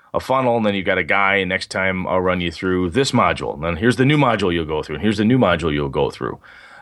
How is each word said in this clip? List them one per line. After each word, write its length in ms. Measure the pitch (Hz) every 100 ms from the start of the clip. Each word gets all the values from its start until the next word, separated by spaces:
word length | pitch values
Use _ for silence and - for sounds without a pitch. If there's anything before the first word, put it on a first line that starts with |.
| _
a 60 | -
funnel, 360 | - 131 127 117
and 100 | 107
then 100 | 98
you've 100 | 98
got 120 | 92
a 60 |
guy, 320 | 85 98 98 98
and 120 | 92
next 200 | 95 -
time 360 | 101 95 92 82
I'll 140 | 92
run 180 | 92 90
you 100 | 87
through 400 | - 92 92 90
this 200 | 104 135
module, 420 | 123 90 80 60 64
and 80 |
then 120 | 82 85
here's 200 | 117 113
the 80 | 131
new 120 | 151
module 360 | 131 110 95
you'll 120 | 85 78
go 160 | 78
through, 120 | 71 76
and 60 |
here's 140 | 104 104
the 80 | 107
new 120 | 131
module 360 | 98 85 82
you'll 160 | 73 71
go 200 | 71 64
through." 300 | - 60 - - - - -